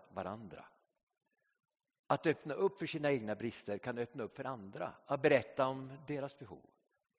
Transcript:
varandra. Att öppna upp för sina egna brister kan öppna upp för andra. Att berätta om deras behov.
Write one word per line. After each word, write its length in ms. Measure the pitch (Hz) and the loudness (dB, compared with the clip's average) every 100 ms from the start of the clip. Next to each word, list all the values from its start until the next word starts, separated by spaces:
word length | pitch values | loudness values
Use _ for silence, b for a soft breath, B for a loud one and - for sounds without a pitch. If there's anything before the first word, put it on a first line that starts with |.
| - | -10
varandra. 560 | 92 90 110 107 - - _ _ _ _ _ _ _ _ _ _ _ _ _ - | -6 -6 -6 -10 -14 -18 _ _ _ _ _ _ _ _ _ _ _ _ _ -2
Att 200 | 139 165 | 2 2
öppna 260 | 143 156 | 2 -2
upp 260 | 135 196 - | 2 2 0
för 60 | 160 | -6
sina 260 | 160 147 | 0 2
egna 240 | 135 107 104 | 2 0 -2
brister 420 | 117 - - 101 | -4 -6 -6 -4
kan 200 | 123 120 | -4 -4
öppna 260 | 117 139 | -4 -4
upp 120 | 104 - | -8 -6
för 80 | |
andra. 520 | 131 123 98 151 - - - | -6 -6 -8 -6 -8 -6 -4
Att 160 | 139 | 4
berätta 460 | 147 135 - - 131 | 8 8 6 2 2
om 300 | 135 131 139 147 | 0 -6 -10 -6
deras 300 | 143 139 - | -4 -4 -8
behov. 320 | 110 85 - _ _ _ _ | -14 -14 -16 _ _ _ _